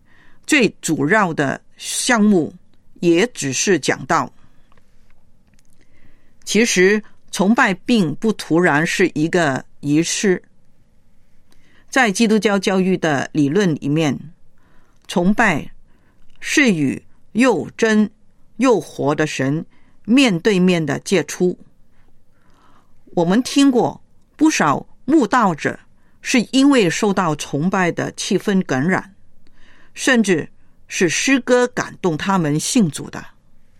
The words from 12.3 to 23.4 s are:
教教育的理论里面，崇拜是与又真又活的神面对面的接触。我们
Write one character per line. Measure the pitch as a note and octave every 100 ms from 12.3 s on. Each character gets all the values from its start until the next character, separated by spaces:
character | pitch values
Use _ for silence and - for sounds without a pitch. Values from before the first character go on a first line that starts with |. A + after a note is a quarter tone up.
| G#3+
教 | G#3+ G3+
教 | G3+ F#3+
育 | F#3 F3+
的 | E3 C#3 -
理 | D#3 C#3
论 | E3+ G3
里 | D3 C#3
面， | D3+ D#3 - D3 - - - - - - _ -
崇 | - F3
拜 | G#3 A3 D#3 - - - - _ _ - -
是 | - - C4+
与 | E3+ C3+ G2+ - - -
又 | - C4 F#3 A#2+ -
真 | A3+ G#3+ G#3 - - - - -
又 | C4 G#3
活 | - - C3+
的 | D#3 D#3
神 | - C3+ D3+ - - - -
面 | - B3 C4 E3+
对 | A3+ F#3+
面 | F3+ F3 D3+
的 | C#3
接 | - F#3
触。 | D3 - F3+ - - - - - - - - - _ - _ - _ - -
我 | -
们 | E3+ G#3